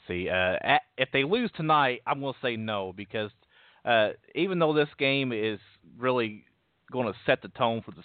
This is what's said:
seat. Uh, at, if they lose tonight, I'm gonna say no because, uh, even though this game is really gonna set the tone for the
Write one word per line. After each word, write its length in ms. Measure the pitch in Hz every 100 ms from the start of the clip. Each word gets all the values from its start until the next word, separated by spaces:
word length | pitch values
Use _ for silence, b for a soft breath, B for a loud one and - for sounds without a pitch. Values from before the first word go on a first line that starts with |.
| -
seat. 200 | 90 90
Uh, 280 | 92 92 92
at, 200 | - 147 - -
if 120 | 131
they 100 | 135
lose 300 | 139 226 233 -
tonight, 440 | 156 151 135 120 -
I'm 120 | 143
gonna 120 | 139 -
say 140 | 127 113
no 360 | 110 104 95 92
because, 340 | 101 110 104 - _ b b b
uh, 260 | - 117 104 - _
even 240 | - 190 180
though 140 | 160
this 160 | 151 147 -
game 340 | 135 139 131
is 280 | 113 110 101 - _ 82 117
really 480 | 127 127 110 107 - _ _ _ -
gonna 220 | 127 113 95
set 160 | - 131
the 80 | 98
tone 320 | - 120 113
for 100 | -
the 100 | -